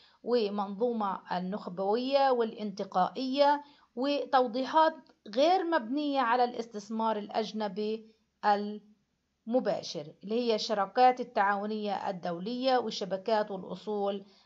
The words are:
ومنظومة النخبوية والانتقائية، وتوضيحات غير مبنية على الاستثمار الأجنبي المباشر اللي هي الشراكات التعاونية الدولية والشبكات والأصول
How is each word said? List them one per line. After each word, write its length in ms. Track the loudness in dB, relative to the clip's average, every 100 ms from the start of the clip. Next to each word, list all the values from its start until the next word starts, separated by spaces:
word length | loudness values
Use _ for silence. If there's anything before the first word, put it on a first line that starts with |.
| _ _
ومنظومة 1120 | -2 0 0 -2 -4 -2 -2 0 -2 -4 -4 -4
النخبوية 960 | -4 -6 -8 -4 0 0 2 4 4
والانتقائية، 1300 | 4 0 -2 -8 -6 -2 0 0 0 -2 2 4 2 -2 _ _ -4
وتوضيحات 1000 | 0 0 2 2 2 0 2 4 4 2 -14 _ -6
غير 360 | 2 4 4
مبنية 580 | 2 0 0 -4 0 0
على 220 | 2 4
الاستثمار 760 | 2 0 -8 -10 -8 -2 0 0
الأجنبي 880 | -2 -2 -2 -4 -6 -4 -4 -4 -8 _ _ _ 2
المباشر 1700 | 2 0 -8 -14 _ _ _ _ _ -2 0 0 -2 -4 -10 -12 -12
اللي 120 | -6 -2
هي 200 | 0 0
الشراكات 640 | 0 -2 0 4 6 4
التعاونية 880 | -2 0 0 0 -2 -4 -4 -4 -4
الدولية 680 | -6 -6 -6 -6 -2 2 2
والشبكات 760 | 0 -6 -6 -4 0 0 0
والأصول 760 | -6 -10 -10 -6 -2 -2 -4 -8 _